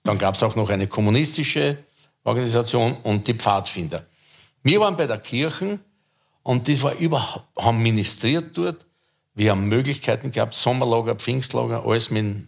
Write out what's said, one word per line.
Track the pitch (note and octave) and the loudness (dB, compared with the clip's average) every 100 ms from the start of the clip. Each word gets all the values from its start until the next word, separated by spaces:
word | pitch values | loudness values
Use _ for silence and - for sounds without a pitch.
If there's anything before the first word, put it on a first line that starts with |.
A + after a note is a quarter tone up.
Dann | - G2+ | -2 0
gab's | G2 F#2+ | 2 2
auch | A2 A2+ | 0 0
noch | G2 | 0
eine | G2 G2 | 0 0
kommunistische | - G#2 B2 D3+ - C#3+ D3+ C#3+ C#3+ - _ _ _ A2+ | 0 2 4 2 -2 -2 0 0 -2 -10 _ _ _ -2
Organisation | A#2 A#2+ A#2 A2+ B2 A#2 A#2+ | 0 2 0 2 2 2 0
und | A2+ G#2 G#2+ | -2 0 0
die | A2 | 0
Pfadfinder. | G#2 G2 F#2+ F#2+ E2 E2 - _ _ - - _ | 2 2 0 -6 -6 -8 -12 _ _ -20 -20 _
Wir | C3+ G3+ | 2 4
waren | G#3 E3+ | 2 0
bei | C#3+ | -2
der | G#2+ | -4
Kirche | - A#2+ D#3 - F#3+ G3+ _ _ _ _ _ _ | -4 -2 -2 -4 -6 -6 _ _ _ _ _ _
und | - B2 A#2+ | -2 0 2
das | C#3 | 0
war | C#3 - | 0 0
überhaupt, | E3 C#3+ - - - - | 0 0 -2 -8 -12 -2
haben | A#2 A#2 | 0 2
ministriert | A2+ A2 F#2+ - A#2+ E3 E3 - | 2 2 0 0 0 0 -2 -4
dort. | F3 E3 _ _ _ _ _ G#2+ | -4 -4 _ _ _ _ _ 0
Wir | G#2 | 2
haben | G2 G2+ | 2 2
Möglichkeiten | A#2 C3+ C#3+ - A#2+ C3 | 2 0 -2 -2 -2 -2
gehabt, | A2 A2 - | -2 -2 0
Sommerlager, | A#2+ B2+ B2 A#2 A#2 | 0 2 2 0 0
Pfingstlager, | G#2+ - C3 B2+ B2 A#2 A#2 A2+ | -4 -2 -2 -2 -2 -2 -2 0
alles | A2+ - | 0 0
mit | A2 G#2 G2+ | 0 -2 -4